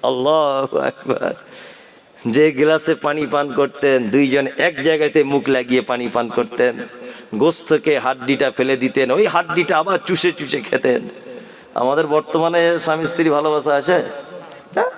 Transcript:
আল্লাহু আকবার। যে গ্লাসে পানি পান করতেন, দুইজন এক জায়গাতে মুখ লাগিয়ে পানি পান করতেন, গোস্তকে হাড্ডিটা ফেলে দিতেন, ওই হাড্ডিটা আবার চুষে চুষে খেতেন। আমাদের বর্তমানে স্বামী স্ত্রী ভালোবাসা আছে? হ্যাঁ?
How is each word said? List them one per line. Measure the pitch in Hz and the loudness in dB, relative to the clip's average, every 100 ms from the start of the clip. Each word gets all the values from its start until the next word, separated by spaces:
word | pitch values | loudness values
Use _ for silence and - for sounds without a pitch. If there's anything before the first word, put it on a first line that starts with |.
আল্লাহু | 123 127 135 156 151 135 135 - | -2 0 0 2 2 0 -2 -2
আকবার। | 135 - - - - - - - - - - - _ - 120 | -2 -6 -4 -2 -2 -6 -16 -20 -20 -20 -20 -20 _ -8 -2
যে | 120 156 | 4 4
গ্লাসে | 131 151 156 160 156 | 4 2 2 2 0
পানি | 143 151 139 | -2 -2 -2
পান | 143 143 | -2 -2
করতেন, | 131 139 - 143 131 113 | 0 -2 0 2 2 2
দুইজন | 131 139 139 135 - | 2 4 2 0 -2
এক | 165 151 | -2 0
জায়গাতে | 147 156 151 151 | 0 2 2 2
মুখ | 139 143 127 | 2 0 2
লাগিয়ে | 131 123 127 | 0 2 0
পানি | 110 123 123 | 0 -4 -2
পান | 120 117 | -2 -2
করতেন, | 117 113 120 123 117 117 - 123 - - 107 | -2 -4 0 0 0 -12 -14 -16 -18 -10 0
গোস্তকে | 151 160 - 151 156 143 | 2 0 0 0 2 0
হাড্ডিটা | 127 131 131 139 139 | 0 -4 -2 0 0
ফেলে | - 131 131 | 0 0 2
দিতেন, | 127 139 127 | 0 0 2
ওই | 147 208 | 2 2
হাড্ডিটা | 170 170 170 214 165 | 0 0 -2 2 0
আবার | 160 180 - | 0 -2 -2
চুষে | 185 175 | 0 0
চুষে | - 139 139 107 | -2 -6 -6 -2
খেতেন। | 131 131 120 - - - - - - - - | 0 2 0 -4 -16 -18 -18 -18 -20 -10 -2
আমাদের | 123 147 156 | 0 0 2
বর্তমানে | 151 151 165 165 170 170 170 | 0 0 0 2 2 2 2
স্বামী | 160 156 156 | 0 -2 -2
স্ত্রী | - 160 | 0 0
ভালোবাসা | 147 156 151 147 143 | 2 2 0 0 0
আছে? | 139 180 - - - - - - - | 2 0 0 -10 -16 -18 -18 -20 -8
হ্যাঁ? | - 508 | -2 -2